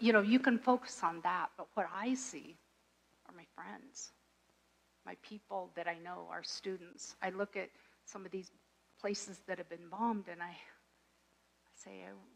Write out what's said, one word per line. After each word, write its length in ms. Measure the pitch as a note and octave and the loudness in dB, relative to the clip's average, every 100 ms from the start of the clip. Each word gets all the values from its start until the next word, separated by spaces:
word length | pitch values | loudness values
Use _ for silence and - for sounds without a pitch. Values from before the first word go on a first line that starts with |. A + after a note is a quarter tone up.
you 100 | A#3 | 8
know, 100 | A3 | 10
you 180 | G3+ B3+ | 10 8
can 200 | C4 A#3 | 8 4
focus 400 | B3+ B3 - - | 6 4 2 -2
on 200 | E3+ E3+ | 0 2
that, 260 | F3 F3+ - - | 0 2 -2 -6
but 120 | E3+ G#3+ | -4 0
what 120 | F3 F#3 | 0 0
I 180 | A#3+ B3+ | -2 -2
see 420 | - D#3 D#3 E3 _ _ _ _ _ _ - | -4 -10 -12 -18 _ _ _ _ _ _ -20
are 40 | |
my 120 | F3+ - - | -20 -20 -16
friends, 560 | F#3 G3+ - - - _ _ _ _ _ _ _ _ _ F#3 | -14 -14 -14 -14 -14 _ _ _ _ _ _ _ _ _ -14
my 100 | F3+ | -14
people 500 | - G#3+ - G3 F3+ E3+ | -14 -14 -6 -6 -6 -6
that 120 | E3+ | -4
I 100 | E3 | -4
know, 240 | F3 F3+ E3+ | -6 -10 -8
our 140 | E3+ | -8
students. 720 | E3 - G3 F#3+ F3 D#3+ - - | -8 -8 -6 -8 -10 -16 -16 -8
I 80 | F#3+ | -6
look 260 | F#3+ G3+ G3+ | -4 -4 -4
at 140 | - - - _ | -8 -12 -20 _
some 220 | - G3+ F#3 | -16 -14 -10
of 60 | |
these 200 | F#3+ F3+ _ _ _ _ _ | -10 -10 _ _ _ _ _
places 400 | G3+ G3+ - F#3 - | -4 -4 -8 -12 -8
that 100 | F3+ | -8
have 120 | F3 | -8
been 180 | E3+ E3+ | -12 -10
bombed, 380 | F#3+ A#3 G#3+ F#3+ | -2 0 0 -4
and 120 | E3+ | -10
I, 60 | F3 | -10
I 1300 | - - - _ _ _ _ _ _ _ _ _ - | -12 -18 -20 _ _ _ _ _ _ _ _ _ -20
say, 160 | F#3+ F#3+ F#3 | -16 -14 -14
"I 60 | G3 G#3+ | -16 -20